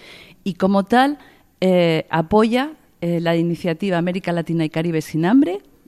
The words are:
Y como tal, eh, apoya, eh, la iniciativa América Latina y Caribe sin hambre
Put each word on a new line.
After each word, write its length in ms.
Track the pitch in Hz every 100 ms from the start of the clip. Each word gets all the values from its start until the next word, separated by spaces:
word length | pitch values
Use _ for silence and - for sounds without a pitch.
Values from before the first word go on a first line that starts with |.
| - - - -
Y 120 | 202 -
como 280 | 196 196
tal, 340 | 190 240 277 294 - _ _ _
eh, 460 | 185 180 170 160 -
apoya, 640 | 165 160 214 220 247 302 311 _ _
eh, 220 | 170 170
la 160 | 170 170
iniciativa 600 | 170 165 180 160 202 170
América 360 | 180 185 175
Latina 320 | 175 165 165 156
y 40 |
Caribe 320 | 160 170 160
sin 220 | - 156
hambre 380 | 175 269 302 392 - _